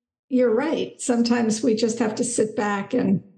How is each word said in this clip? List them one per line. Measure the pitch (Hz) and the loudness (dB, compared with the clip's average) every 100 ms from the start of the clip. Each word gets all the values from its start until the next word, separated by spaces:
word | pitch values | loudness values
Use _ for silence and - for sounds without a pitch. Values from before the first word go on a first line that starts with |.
| _ _ _ | _ _ _
you're | 254 247 | 2 4
right. | 220 302 - 185 - | 2 0 -2 -4 -6
Sometimes | - 233 233 240 226 214 | -2 0 2 2 0 0
we | 262 | 0
just | 214 226 - | 2 0 0
have | 220 | -2
to | - | -2
sit | 247 - 214 - | -2 -2 -2 -2
back | 208 202 196 | -4 -4 -4
and | 262 196 196 - | -2 0 -2 -4